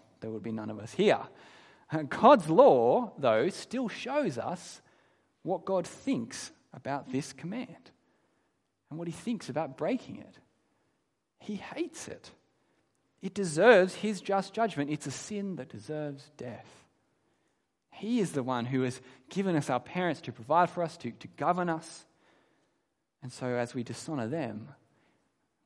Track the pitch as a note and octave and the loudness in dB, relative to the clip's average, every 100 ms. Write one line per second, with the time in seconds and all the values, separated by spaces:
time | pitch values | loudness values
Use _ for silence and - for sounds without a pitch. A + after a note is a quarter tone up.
0 | - _ A2+ A2 A2+ A2 A2 G#2+ G#2+ - | -20 _ -10 -8 -8 -8 -8 -10 -6 2
1 | G3+ A#2 - - - - - - - D#3+ | 4 2 0 -18 -20 -20 -20 -20 -6 -6
2 | C#3 - A#3 C#4 D#3 F3 C4+ C3 A#2 G#3 | -4 6 8 8 8 8 10 10 6 4
3 | A3 - B2+ A2 E3 - - B3 A3+ - | 2 0 4 4 4 -2 -6 -6 -6 -6
4 | A#3 D4 A#3 B2+ A#2 F3+ - - _ _ | -4 -2 -2 -2 -6 -8 -10 -20 _ _
5 | _ _ _ _ D#3 F3+ F#3+ F#3+ F3 - | _ _ _ _ -6 -6 -2 -4 -4 -6
6 | C4+ F3+ - - - - _ C3 C3 C#3 | -4 -4 -4 -10 -14 -18 _ -12 -8 -6
7 | C3+ C3 - - E3+ A#3 - - - _ | -4 -6 -6 -10 -10 -10 -10 -16 -20 _
8 | _ _ _ _ _ _ _ _ _ D#3 | _ _ _ _ _ _ _ _ _ -10
9 | E3+ D#3 A#3+ A3 - C3+ D3+ C#3 D#3+ B3+ | -8 -8 -6 -6 -4 -4 -4 -4 -2 -2
10 | - - - - _ _ _ _ _ _ | -6 -16 -18 -20 _ _ _ _ _ _
11 | _ _ _ _ - G3+ - C#4+ F4 - | _ _ _ _ -10 -10 -8 -8 -8 -8
12 | - - - - _ _ _ _ _ _ | -14 -14 -18 -20 _ _ _ _ _ _
13 | _ _ F#3 G3+ F#3 D3+ A3 G3+ F#3 - | _ _ -8 -4 -2 6 8 10 8 2
14 | G#3+ G3 - G3 F#3+ A3 A3+ C#3+ C#3+ D3+ | -4 -4 -2 -2 -2 -2 -2 -2 -4 -4
15 | C#3+ - - G#3 G3+ E3 - G#2+ G#2+ D3+ | -6 -8 -8 -6 -6 -8 -10 -14 -10 -8
16 | D3 C#3 - - B2 G#2+ - - _ _ | -8 -10 -16 -14 -12 -14 -16 -20 _ _
17 | _ _ _ _ _ _ _ _ _ - | _ _ _ _ _ _ _ _ _ -10
18 | G#3 A#3+ E3+ C#3 B2 B2 B2 C3 B2+ B2+ | -2 0 0 -2 -2 -2 0 0 0 -4
19 | - - - F#3 G3 D#3+ C3+ B2 - F3+ | -12 -20 -8 -4 0 0 0 -2 -2 -2
20 | F3+ C3+ - A#2 A#2 E3 F3 F3 E3 - | -2 -2 -8 -10 2 4 4 0 -6 -6
21 | A#2+ - - - D3 F3+ F3 D#3+ - - | -10 -10 -14 -4 0 0 0 -4 -6 -18
22 | - _ _ _ _ _ _ _ _ _ | -20 _ _ _ _ _ _ _ _ _
23 | _ _ B2+ - B2+ A#2+ A#2+ C3 A#2+ A#2 | _ _ -16 -8 -4 -2 -2 -4 -8 -8
24 | - D3 A2 E3 A#2+ G#2+ C#3+ - _ _ | -6 -4 -4 -4 -6 -8 -14 -18 _ _
25 | _ _ _ _ _ _ | _ _ _ _ _ _